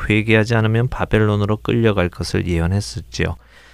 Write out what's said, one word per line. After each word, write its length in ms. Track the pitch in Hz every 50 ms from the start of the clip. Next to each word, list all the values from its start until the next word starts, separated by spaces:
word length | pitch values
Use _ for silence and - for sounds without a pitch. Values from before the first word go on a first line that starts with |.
| - -
회개하지 460 | 104 107 104 113 110 110 107 113 117
않으면 340 | 113 110 107 110 117 123 123
바벨론으로 680 | - - - - - 110 110 104 104 104 104 101 107 104
끌려갈 520 | - - 117 120 113 110 101 98 87 87
것을 360 | - - 85 - - 95 92
예언했었지요. 880 | 90 87 82 82 85 95 101 101 - - - - - - - 87 85 85 - - - - - - -